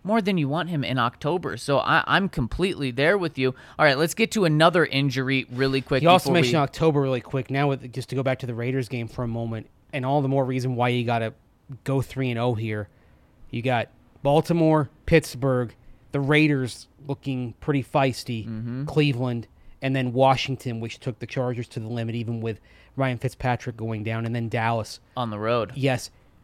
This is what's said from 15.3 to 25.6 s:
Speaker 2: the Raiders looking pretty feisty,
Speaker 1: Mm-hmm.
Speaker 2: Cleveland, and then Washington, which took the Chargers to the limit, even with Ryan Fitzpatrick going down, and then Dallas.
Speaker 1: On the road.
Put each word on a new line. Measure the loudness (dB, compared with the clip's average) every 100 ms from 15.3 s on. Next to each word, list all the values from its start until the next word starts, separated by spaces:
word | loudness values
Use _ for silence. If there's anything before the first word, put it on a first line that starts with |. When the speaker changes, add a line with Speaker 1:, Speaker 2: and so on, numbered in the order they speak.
| -2 0 0 -2 -8 -20 -20 _
Speaker 2:
the | -4
Raiders | 2 4 6 2 -2 -6 -18 _ -10
looking | -8 -4 -4 -6 -6
pretty | -2 -2
feisty, | 0 0 0 -2 -6 -8 -6
Speaker 1:
Mm-hmm. | -8 -8 -8 -4
Speaker 2:
Cleveland, | 2 2 2 -2 -4 -8 _ -20 -8
and | -2 0
then | 0
Washington, | 4 4 4 0 -6 -6 -6
which | -8 -8
took | -8 -8
the | -8
Chargers | -4 -4 -4 -8
to | -8
the | -6
limit, | -4 -4 -4
even | -4 -4
with | -6 -8 -12 -20 -14 -4
Ryan | -2 -2
Fitzpatrick | -6 -4 -2 -2 -4 -8
going | -6 -6
down, | -4 -4 -2
and | -2
then | -2
Dallas. | -2 0 0 -4 -12 -12 -6
Speaker 1:
On | -6
the | -4
road. | 0 0